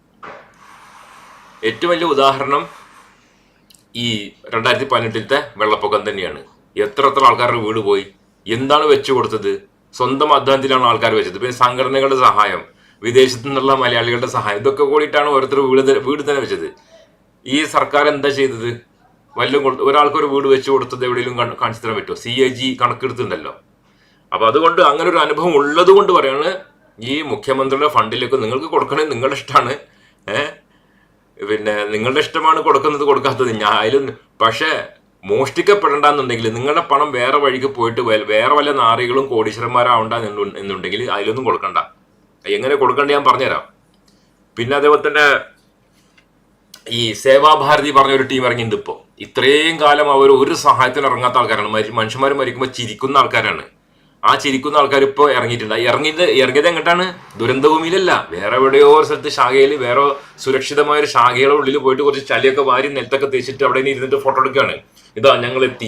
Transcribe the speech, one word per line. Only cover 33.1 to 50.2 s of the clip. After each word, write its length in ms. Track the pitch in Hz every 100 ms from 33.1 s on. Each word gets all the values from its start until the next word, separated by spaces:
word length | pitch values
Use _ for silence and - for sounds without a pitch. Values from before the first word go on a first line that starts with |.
| 135 135 120 123 107
ഞാൻ 160 | 104
അതിൽ, 400 | 107 110 135 135 117 _ -
പക്ഷേ 420 | 113 117 156 131 - - _ _
മോഷ്ടിക്കപ്പെടണ്ടെന്നുണ്ടെങ്കിൽ, 1300 | 95 107 131 170 175 202 156 143 147 143 123 117 113
നിങ്ങളുടെ 280 | 117 135 160
പണം 320 | 170 143 147
വേറെ 260 | 127 123 143
വഴിക്ക് 280 | 139 127 131
പോയിട്ട് 340 | 123 113 113
വേ-, 240 | 120 107
വേറെ 300 | 101 107 123
വല്ല 180 | 147 143
നാറികളും 540 | 139 117 117 120 131 135
കോടീശ്വരന്മാരാവണ്ട 880 | 117 110 113 117 123 120 117 110
എന്നു-, 420 | 117 107 104 98 90
എന്നുണ്ടെങ്കിൽ 540 | 98 95 92 104 120
അതിലൊന്നും 340 | 101 104 117
കൊടുക്കണ്ട. 340 | 123 87 98 85 - _ _ _ _ _ -
എങ്ങനെ 280 | 101 131
കൊടുക്കണ്ട 360 | 143 127 135 143
ഞാൻ 140 | 143
പറഞ്ഞുതരാം. 380 | 135 127 123 78 - _ _ _ _ _ _ _ _ -
പിന്നെ 200 | 117 143
അതേപോലെ 320 | 147 147 151
തന്നെ 320 | 147 147 127 - _ _ _ _ _ _ _ _ _ _ _ _ - -
ഈ 240 | 117 113
സേവാഭാരതി 800 | 104 135 135 151 151 131 147 143
പറഞ്ഞ 220 | 139 135
ഒരു 100 | 135
ടീം 240 | 127 131 123
ഇറങ്ങിയിട്ടുണ്ട് 300 | 120 110 104
ഇപ്പോ. 280 | - - _ -
ഇത്രയും 600 | 101 - 131 147 160 160
കാലം 300 | 151 147 147
അവർ 200 | 135